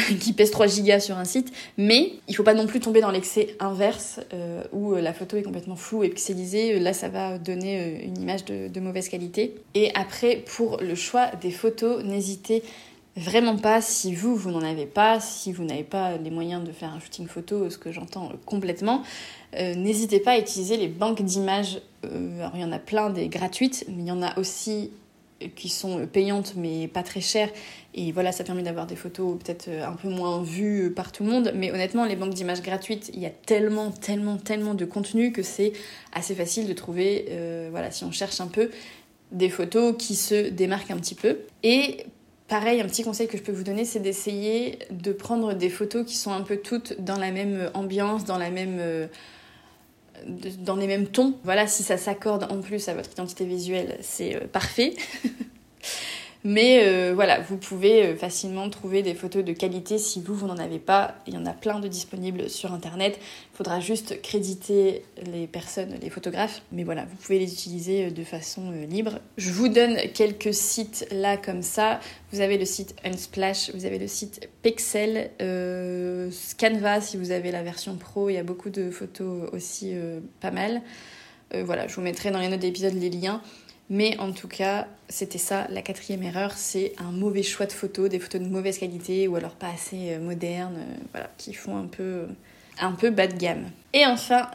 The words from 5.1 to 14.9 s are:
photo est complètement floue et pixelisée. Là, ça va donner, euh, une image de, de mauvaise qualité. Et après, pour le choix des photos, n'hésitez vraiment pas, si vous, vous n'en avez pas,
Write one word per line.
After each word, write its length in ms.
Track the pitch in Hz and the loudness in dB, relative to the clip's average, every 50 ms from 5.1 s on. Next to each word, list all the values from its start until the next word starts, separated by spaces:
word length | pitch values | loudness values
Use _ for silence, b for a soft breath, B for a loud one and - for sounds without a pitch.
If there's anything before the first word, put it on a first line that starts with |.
| 170 | -2
photo 220 | - 190 185 - | -4 -6 -4 -2
est 80 | 208 202 | -2 -2
complètement 320 | 202 180 180 170 180 185 | -2 -4 -6 -8 -8 -10
floue 300 | 170 - - 220 220 208 | -10 -8 -4 0 2 2
et 40 | 175 | 2
pixelisée. 720 | 175 - - - 196 180 185 180 190 214 226 226 214 190 | 2 0 -4 -4 -4 -4 -4 -2 0 2 2 4 4 4
Là, 140 | 175 180 196 | 4 2 2
ça 160 | 190 196 190 | 0 -2 -4
va 280 | 190 190 190 190 185 180 | -4 -4 -4 -4 -4 -6
donner, 420 | 165 180 180 180 185 196 196 190 | -6 -4 -4 -4 -2 -2 -2 -2
euh, 260 | 175 170 160 - - | -2 -4 -4 -6 -6
une 120 | - 180 180 | -6 -6 -4
image 280 | 185 180 185 196 190 | -4 -2 -4 -4 -4
de, 240 | - 202 196 190 190 | -6 -6 -6 -6 -6
de 100 | 180 190 | -6 -6
mauvaise 300 | 185 185 185 185 185 - | -4 -4 -4 -4 -4 -4
qualité. 460 | - 180 175 175 175 214 202 - - - - - - | -6 -6 -6 -4 0 0 0 0 -2 -8 -8 -2 2
Et 160 | 202 214 - - | 4 4 4 4
après, 420 | - 190 - - - - 240 240 - | 2 0 -2 -2 2 4 4 4 2
pour 400 | - - - - 233 214 214 - | 0 -6 -2 0 0 0 0 0
le 180 | - 180 170 | -2 -2 -2
choix 320 | 180 - - - 247 247 240 - 175 | -2 -2 0 4 4 4 4 2 -2
des 100 | 165 180 | -4 -4
photos, 520 | 175 - - 226 220 226 226 226 247 220 - | -2 2 2 2 2 4 2 2 2 2 0
n'hésitez 580 | 202 196 202 196 190 196 190 - - 220 226 226 B B B B B B B B B - 190 | -2 -2 -2 -2 -2 -4 -6 -2 2 2 2 0 B B B B B B B B B -12 -8
vraiment 400 | 165 175 185 233 240 233 220 208 | -2 2 4 6 6 6 4 4
pas, 240 | 214 214 220 226 | 6 6 6 6
si 340 | 220 - - - - 185 180 | 6 2 0 0 0 -2 -2
vous, 180 | 170 190 233 247 | 0 2 2 2
vous 140 | 220 185 185 | 2 0 0
n'en 140 | 175 165 160 | -2 0 0
avez 220 | 156 160 156 147 | -2 -2 -2 -4
pas, 340 | 143 | -2